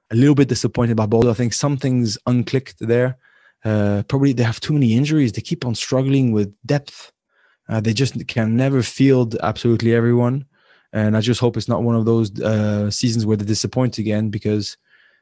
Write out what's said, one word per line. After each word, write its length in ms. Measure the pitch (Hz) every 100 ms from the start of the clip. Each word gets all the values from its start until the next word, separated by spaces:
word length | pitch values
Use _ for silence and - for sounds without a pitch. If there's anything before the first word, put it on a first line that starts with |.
| _
A 40 |
little 200 | 117 143
bit 140 | 143 127
disappointed 480 | 117 120 - 117 110
by 100 | 107
Bordeaux. 240 | 117 120
I 40 |
think 180 | 110 120
something's 640 | - 147 135 135 127 117 113 123
unclicked 520 | 123 - 131 - -
there. 380 | 113 120 127 131 _ _ _ _
Uh, 380 | 110 107 101 101 -
probably 240 | 135 139
they 100 | 123
have 160 | 113 -
too 120 | -
many 220 | 147 120
injuries. 380 | 117 147 156 120
They 100 | -
keep 240 | - 170 123
on 80 |
struggling 580 | 110 - 131 135 139 123
with 220 | 107 101 -
depth. 480 | 117 143 - - - _ _ _ _ _ -
Uh, 120 | 110
they 120 | 110
just 340 | 107 135 127 -
can 280 | 120 110 117
never 260 | 135 135
field 540 | 107 - 135 127 117 113
absolutely 520 | 95 - 120 113 113
everyone. 520 | 117 117 120 120 135 135 _ _ _ _
And 240 | 107 107 107
I 40 |
just 200 | 110 113
hope 160 | 120 113
it's 120 | 113
not 140 | 95
one 120 | 117
of 100 | 117
those, 360 | 113 113 107 104
uh, 500 | 107 107 107 104 104
seasons 340 | - 123 117
where 120 | 107 107
they 80 |
disappoint 540 | 101 107 98 127 127 -
again, 320 | 107 104 110
because 460 | 101 107 107 98 - _ _ _ _